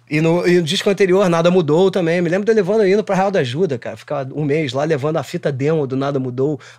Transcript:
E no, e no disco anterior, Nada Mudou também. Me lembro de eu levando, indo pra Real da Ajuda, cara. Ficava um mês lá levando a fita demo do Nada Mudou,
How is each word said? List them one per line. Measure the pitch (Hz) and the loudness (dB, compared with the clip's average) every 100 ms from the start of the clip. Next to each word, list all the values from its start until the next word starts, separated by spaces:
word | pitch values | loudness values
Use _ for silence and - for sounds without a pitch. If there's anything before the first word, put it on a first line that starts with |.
| - | -6
E | 151 | 0
no, | 160 170 180 | 2 2 2
e | 180 | 2
no | |
disco | 160 196 - | 2 -2 0
anterior, | 196 196 185 196 | 2 4 4 4
Nada | 170 170 | 2 4
Mudou | 185 151 156 190 | 2 2 4 2
também. | 190 165 175 | 2 0 0
Me | 175 | 0
lembro | 180 208 | 0 0
de | |
eu | 220 | 0
levando, | 180 220 196 | 2 2 2
indo | 202 | 2
pra | 208 185 | 0 0
Real | 196 | 0
da | 185 | 0
Ajuda, | 131 131 185 127 | -2 -2 -2 -4
cara. | 113 110 | -8 -12
Ficava | - 143 131 135 | -8 -8 -6 -4
um | 151 | -2
mês | 151 151 | -2 -2
lá | 127 | -2
levando | 151 156 147 160 | -2 -2 -2 -4
a | |
fita | 135 180 160 | -6 -6 -4
demo | 135 139 160 139 | -2 0 0 -2
do | 131 | -2
Nada | 139 139 | -2 -4
Mudou, | 131 123 139 147 - | -4 -2 -2 -4 -10